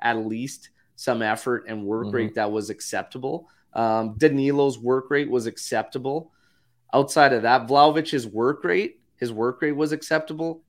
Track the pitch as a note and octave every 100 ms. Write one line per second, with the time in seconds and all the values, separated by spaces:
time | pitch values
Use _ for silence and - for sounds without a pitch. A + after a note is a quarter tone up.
0 | A#2+ A2+ A2 A2+ C3 - - _ _ -
1 | - A#2 A2 A2+ - A#2+ A2+ A2 G2+ A2
2 | G#2 A#2+ A2 A2 G#2 G#2+ G#2 G#2+ - G2+
3 | F#2 C3 C3+ E3 - _ _ - A2+ A2
4 | A2+ G#2+ D#3 C#3 C#3 C#3+ C#3 A#2+ A#2+ C3
5 | C3 C#3+ D3 B2 A2+ - - A#2 A2 C3
6 | C3 D3 E3 _ _ _ _ _ _ B2
7 | C#3+ - C#3 B2 A2+ B2+ A#2 C#3 D3+ D3+
8 | D#3 C#3+ A2+ G#2 A#2+ D3 F3+ F3+ G#3+ -
9 | _ _ A#2+ A2 A#2 B2+ D3+ D3 D#3 D#3
10 | - D3+ D#3 D#3 E3 E3